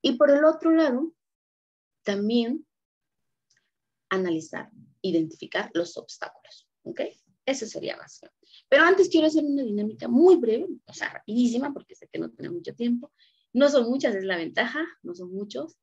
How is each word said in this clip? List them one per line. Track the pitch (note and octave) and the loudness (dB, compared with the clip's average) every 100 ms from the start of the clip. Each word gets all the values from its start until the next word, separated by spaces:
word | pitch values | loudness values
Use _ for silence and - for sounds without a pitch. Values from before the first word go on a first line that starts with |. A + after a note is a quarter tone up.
Y | C4 B3+ | -2 2
por | D4 | 4
el | C#4+ | 6
otro | D#4 D#4 E4 | 4 2 2
lado, | D#4+ D#4 B3 E4 _ _ _ _ _ _ _ _ _ | 4 2 0 -6 _ _ _ _ _ _ _ _ _
también | - G3+ G#3 A#3+ A#3 D#4 - _ _ _ _ _ _ _ _ _ _ _ _ _ _ | -6 -4 0 0 0 -6 -10 _ _ _ _ _ _ _ _ _ _ _ _ _ _
analizar, | F#3+ F#3 D#3+ D#3 - - - - _ | -4 -2 -4 -6 -14 -14 -20 -20 _
identificar | F#3+ E3 D#3+ - - - G#3 | -2 -2 -2 -8 -8 -8 -6
los | E3+ E3+ - | -6 -6 -10
obstáculos, | - - - _ - - _ _ | -18 -16 -16 _ -20 -20 _ _
¿ok? | - - G#4 _ _ _ - | -16 -10 -10 _ _ _ -6
Eso | C4+ G#3+ | -6 -6
sería | - - - | -10 -10 -12
básico. | - - - _ _ - _ | -16 -20 -20 _ _ -20 _
Pero | C#4 | 4
antes | E4 F#4+ F4+ | 6 6 4
quiero | D#4+ D#4 | 4 4
hacer | D#4 | 2
una | D4 C#4 | 0 -2
dinámica | A#3+ G#3 G#3+ G#3+ A#3+ | -2 -4 -4 -6 0
muy | A#3+ F4+ F4 | 6 8 6
breve, | A#3 A3+ F#4 - _ | 4 0 -2 -10 _
o | |
sea, | - - | -12 -10
rapidísima, | - - A3+ A#3+ A#3 C#4+ | -10 -6 0 2 0 -4
porque | C#4 - - | -8 -16 -20
sé | - | -14
que | D#3+ | -10
no | E3 | -10
tenemos | _ - F3 | _ -12 -10
mucho | E3 | -12
tiempo. | - A#3+ A#3+ - _ _ _ _ | -6 -2 -2 -6 _ _ _ _
No | A#3+ C#4+ | 2 4
son | C#4 A#3 | 4 2
muchas, | C4+ C#4 | -2 -2
es | G3 | -4
la | F#3+ F3+ | -4 -4
ventaja, | E3 - A#3+ C#4 F4 - | -4 -4 -4 -4 -8 -12
no | - | -16
son | F3 F3+ | -14 -12
muchos. | F#3+ G#3 B3 D#4+ _ | -12 -10 -10 -12 _